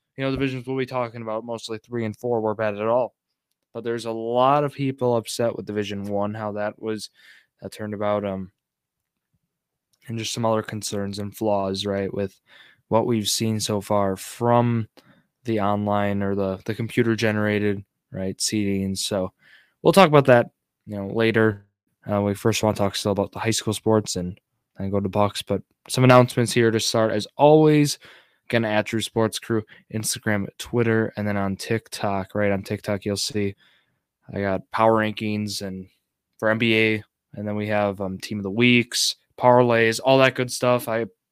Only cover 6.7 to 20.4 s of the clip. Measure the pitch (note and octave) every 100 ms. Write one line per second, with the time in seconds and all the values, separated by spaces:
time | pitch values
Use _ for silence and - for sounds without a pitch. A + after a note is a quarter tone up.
6.7 | - A2 G#2+ - _ - - _ _ G2
7.7 | - G#2+ G#2 G#2 G#2 G2+ F#2+ F#2+ _ _
8.7 | _ _ _ _ _ _ _ _ _ _
9.7 | _ _ _ - A2+ G#2+ B2 A2+ A2 G#2
10.7 | G#2+ - G#2 G2+ G2 G2+ - A2 G2+ G2
11.7 | G2 G2+ G2 G2 - G2 _ _ - -
12.7 | _ - A2 B2 A2+ G2+ - A2+ G#2+ -
13.7 | G#2 - G#2 G2 F#2+ - - A#2+ A#2+ A#2+
14.7 | A#2 G#2+ - _ _ _ _ A#2 A2 G2
15.7 | G#2 G#2 G#2 G2+ G2+ G2 G2+ F#2+ F#2+ -
16.7 | A2 A2 - A#2 A2 A2+ G#2+ G#2+ G#2 G#2
17.7 | G2+ - _ _ F#2+ F#2+ - - G#2+ G2+
18.7 | G2 G2 F#2+ - G2+ F#2 _ _ - _
19.7 | _ E3 G3 F3 D3 B2+ A#2+